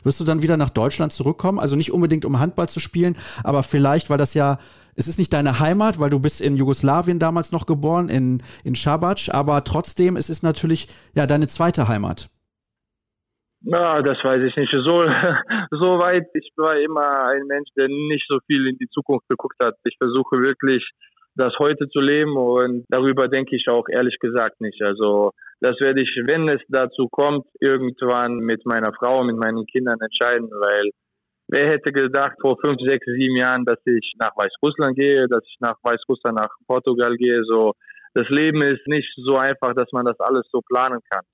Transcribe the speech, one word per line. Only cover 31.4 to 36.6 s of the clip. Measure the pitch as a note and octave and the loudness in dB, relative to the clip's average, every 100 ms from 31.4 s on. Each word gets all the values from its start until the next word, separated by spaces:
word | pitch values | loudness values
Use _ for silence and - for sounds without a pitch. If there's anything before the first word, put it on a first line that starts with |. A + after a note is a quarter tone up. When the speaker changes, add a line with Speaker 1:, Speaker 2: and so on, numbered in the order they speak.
| - | -4
Speaker 2:
wer | C#3+ D3 | 0 2
hätte | D3+ - | 0 0
gedacht | C#3 C3 C#3 C#3 - | 0 0 0 -2 0
vor | C3+ B2 | 0 0
fünf, | D3 C3 B2+ | 0 0 0
sechs, | C3+ - | 0 -2
sieben | B2 C3 B2+ | -2 0 2
Jahren, | B2+ B2+ A#2+ | 0 0 0
dass | A2+ - | -2 0
ich | A#2 - A2 | 0 0 -4
nach | A2+ - | -4 -2
Weißrussland | G2+ - D3 D3+ C#3 C3 | -2 -2 -2 0 -2 2
gehe, | C#3+ C#3 B2 | 2 4 4
dass | A#2 - | 0 -2
ich | - | -6
nach | A#2+ A2+ | -4 -2
Weißrussland, | A#2+ A#2 - B2+ A#2+ A2+ | -2 -2 -2 -2 -2 -2
nach | G#2+ - | -4 -4